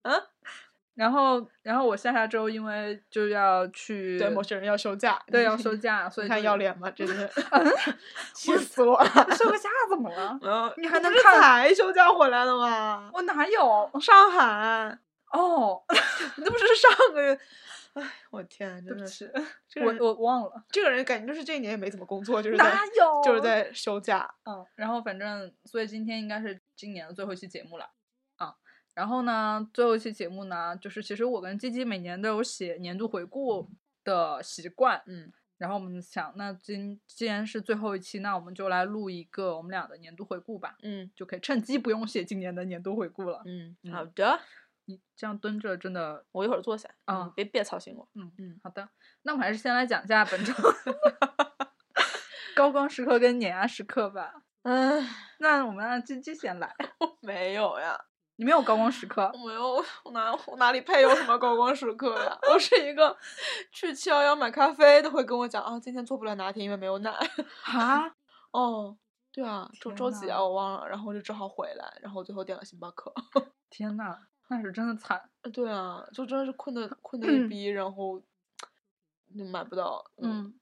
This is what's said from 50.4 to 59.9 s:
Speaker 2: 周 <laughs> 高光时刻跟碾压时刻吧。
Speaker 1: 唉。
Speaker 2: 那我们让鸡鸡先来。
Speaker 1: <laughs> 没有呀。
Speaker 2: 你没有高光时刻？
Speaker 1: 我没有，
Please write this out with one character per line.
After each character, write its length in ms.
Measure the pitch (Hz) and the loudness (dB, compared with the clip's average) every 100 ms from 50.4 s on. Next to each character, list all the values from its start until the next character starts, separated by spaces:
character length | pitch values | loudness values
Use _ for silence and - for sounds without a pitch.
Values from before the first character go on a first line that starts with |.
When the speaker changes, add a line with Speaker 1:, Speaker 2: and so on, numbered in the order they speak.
| 208 | -4
Speaker 2:
周 80 | 254 - - - 587 302 - - - 294 | 2 2 2 -6 2 0 2 -2 0 -4
<laughs> 1080 | _ 277 _ _ - - - - - - - | _ -12 _ _ -2 -2 -2 -12 -18 -4 4
高 160 | 285 | 4
光 180 | 277 285 | 4 -2
时 160 | 277 247 | -4 2
刻 140 | 240 | 4
跟 180 | 247 247 | 4 2
碾 140 | 202 | -4
压 160 | 185 208 | -2 -4
时 160 | - | -4
刻 260 | 202 262 208 | -6 -4 -4
吧。 340 | 196 156 - _ _ | -6 -12 -14 _ _
Speaker 1:
唉。 440 | 247 262 262 302 254 233 - _ | -2 2 2 2 -2 -10 -20 _
Speaker 2:
那 260 | 311 294 247 | 2 2 0
我 60 | |
们 140 | 196 226 | -6 -4
让 160 | 247 | -6
鸡 200 | 240 262 | -6 -12
鸡 120 | 294 | -12
先 240 | 311 - 175 | -10 -10 -8
来。 160 | 165 - 277 _ | -10 -10 -12 _
Speaker 1:
<laughs> 200 | 339 _ | -6 _
没 340 | 214 196 185 202 | -12 -6 -4 -2
有 220 | 202 123 | -2 -2
呀。 200 | 160 - - _ _ - | -6 -8 -12 _ _ -6
Speaker 2:
你 80 | 240 | 2
没 60 | |
有 100 | 320 | 4
高 160 | 247 220 | 4 2
光 120 | 226 | 2
时 160 | 240 190 | -2 -8
刻？ 220 | - 190 | -2 -4
Speaker 1:
我 140 | 247 233 | -4 -12
没 60 | |
有， 300 | 220 254 254 330 | -6 -2 -2 -4